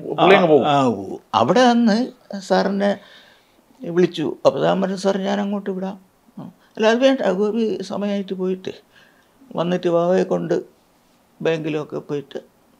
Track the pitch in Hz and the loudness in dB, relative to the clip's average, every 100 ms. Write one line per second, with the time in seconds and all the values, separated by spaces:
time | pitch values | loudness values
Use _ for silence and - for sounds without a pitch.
0 | - 151 160 196 175 147 117 143 127 98 | -6 2 6 6 6 4 4 2 2 0
1 | 92 - _ 107 120 208 254 233 233 220 | -6 -12 _ 0 4 4 4 4 2 2
2 | 254 - - 196 185 190 190 196 202 202 | -2 -8 -16 -10 -2 0 0 0 -2 -2
3 | - - - _ _ _ _ - 170 170 | -8 -20 -20 _ _ _ _ -16 -4 2
4 | 180 - 143 - 139 139 160 180 190 196 | 2 0 -6 0 0 2 2 2 -2 -2
5 | 196 196 190 202 202 202 196 185 190 190 | -2 -2 -2 -2 -2 -4 -6 -6 -8 -10
6 | _ _ _ - - - _ - 220 233 | _ _ _ -18 -18 -20 _ -2 2 4
7 | 269 262 196 185 208 226 220 185 190 190 | 2 2 0 0 -2 0 -2 -4 -6 -6
8 | 208 202 190 185 185 190 185 - _ _ | -4 -4 -6 -6 -6 -6 -10 -14 _ _
9 | _ _ _ _ - - 170 180 175 170 | _ _ _ _ -10 -6 -2 -2 0 0
10 | 175 190 185 175 165 170 - _ _ _ | 2 2 0 -2 -2 -4 -6 _ _ _
11 | _ _ _ - 160 160 156 151 143 147 | _ _ _ -8 -4 -4 -4 -6 -8 -10
12 | - 147 143 - - _ _ | -8 -10 -10 -14 -16 _ _